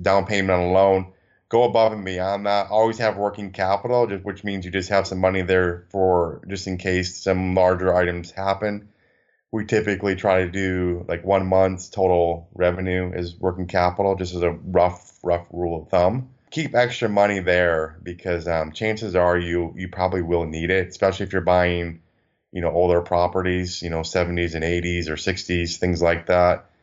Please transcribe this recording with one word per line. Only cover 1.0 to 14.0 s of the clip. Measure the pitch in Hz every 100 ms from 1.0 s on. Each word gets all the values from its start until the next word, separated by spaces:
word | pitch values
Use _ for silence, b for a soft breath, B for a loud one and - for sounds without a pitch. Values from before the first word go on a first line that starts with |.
| 92 b b b b
Go | 117
above | 120 117 110
and | 107
beyond | 95 90 95 101 101
that. | 101 98
Always | 107 113 113
have | 110 98
working | 104 104 98
capital, | 95 92 101 120 123 113
just, | 98
which | 98 92
means | 104 98
you | 90
just | 92 92
have | 98 92
some | 92
money | 92 95
there | 90 92 90 87 -
for, | 98 92 90 85 - 92
just | 95 98
in | 92
case | 98 92 92 -
some | 98 95 92
larger | 92 92 90 92
items | 90 90 87 87
happen. | 95 98 98 107 104 - b b b b b b
We | 113
typically | 104 110 104 95 101
try | 92 104 92
to | 90
do, | 98 95 92 90 87 87
like, | 85
one | 90 98
month's | 92 95 95 92 -
total | - 95 87 85 85 82
revenue | - 90 90 95 92 90
is | 87 87 85
working | 92 92 87
capital, | 92 90 90